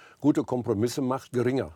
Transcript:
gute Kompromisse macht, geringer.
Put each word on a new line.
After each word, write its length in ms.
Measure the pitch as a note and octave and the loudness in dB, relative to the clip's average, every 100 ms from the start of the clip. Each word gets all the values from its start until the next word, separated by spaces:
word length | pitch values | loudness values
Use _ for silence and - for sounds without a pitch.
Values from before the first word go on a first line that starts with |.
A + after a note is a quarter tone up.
| - - | -20 -2
gute 220 | C#3+ D3+ | 2 2
Kompromisse 600 | B2 B2+ A#2+ G2+ A#2+ D3 | 0 -2 0 0 0 0
macht, 300 | C3 C3 - | -2 -4 -4
geringer. 400 | B2 A#2+ C3 E2 | -2 0 0 -4